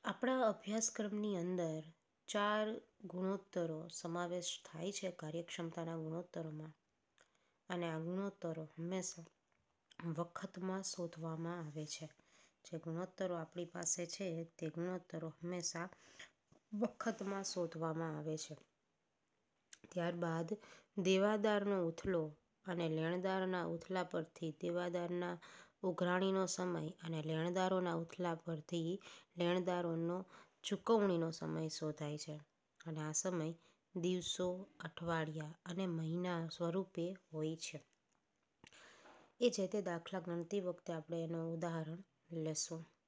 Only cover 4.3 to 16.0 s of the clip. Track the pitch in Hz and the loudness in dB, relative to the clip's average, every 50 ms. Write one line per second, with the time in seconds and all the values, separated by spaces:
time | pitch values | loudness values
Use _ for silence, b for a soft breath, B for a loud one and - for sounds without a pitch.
4.3 | 175 180 175 - - - - - - 156 165 190 202 - - 185 180 - - 156 | -2 -2 -2 -2 -4 -6 -8 -12 -10 -6 -4 -4 -4 -2 -4 -4 -4 -4 -6 -4
5.3 | 151 165 165 - - - 170 165 160 - 165 165 165 165 160 156 160 170 175 - | -4 -4 -4 -4 -4 -4 -4 -4 -2 -4 -4 -2 -2 -4 -4 -2 -4 -4 -6 -6
6.3 | - 170 165 160 151 151 156 160 156 _ _ _ _ _ _ _ _ b b b | -6 -6 -6 -4 -6 -8 -10 -10 -12 _ _ _ _ _ _ _ _ b b b
7.3 | b b b b b b b _ 185 175 175 170 160 160 160 170 180 185 196 202 | b b b b b b b _ -2 0 0 0 0 0 -2 -2 -2 0 -2 -2
8.3 | 196 - - 165 160 160 160 151 - - 165 170 185 190 180 - - - 165 - | -4 -4 -4 -4 -4 -4 -6 -10 -8 -6 -4 -2 -2 -2 -2 -2 -6 -8 -12 -18
9.3 | _ _ _ _ _ _ _ _ _ _ _ _ - _ 170 170 160 156 170 170 | _ _ _ _ _ _ _ _ _ _ _ _ -16 _ -4 -4 -2 -2 -2 -4
10.3 | - - - 185 - 185 175 190 185 190 185 - - - 175 170 170 160 160 165 | -4 -8 -8 -8 -8 -4 -2 -2 -2 0 -2 -4 -4 -2 -4 -4 -4 -4 -4 -4
11.3 | 160 160 165 165 175 175 160 151 143 156 151 151 - - 160 156 - b b b | -2 -2 -2 -2 -2 -4 -6 -6 -6 -6 -6 -6 -6 -8 -8 -10 -12 b b b
12.3 | b b b b b b _ - - 160 - 165 160 165 180 185 - - 196 185 | b b b b b b _ -8 -8 -6 -4 -4 -4 -4 -4 -6 -4 -2 -2 0
13.3 | 175 170 165 160 - 180 175 165 - 180 175 165 - - 175 170 - - 202 185 | 0 -2 -4 -6 -4 -6 -6 -4 -4 -2 0 0 0 0 0 -4 -4 -4 -2 -2
14.3 | 165 165 170 165 _ - 170 160 156 165 170 180 185 180 175 _ - 165 160 160 | -2 -2 -4 -6 _ -4 -4 -4 -2 -2 -2 -2 -2 -4 -6 _ -6 -6 -4 -6
15.3 | 151 - - 170 180 180 170 - - 170 170 185 B B | -8 -6 -6 -4 -4 -2 -2 -2 -2 -2 -6 -6 B B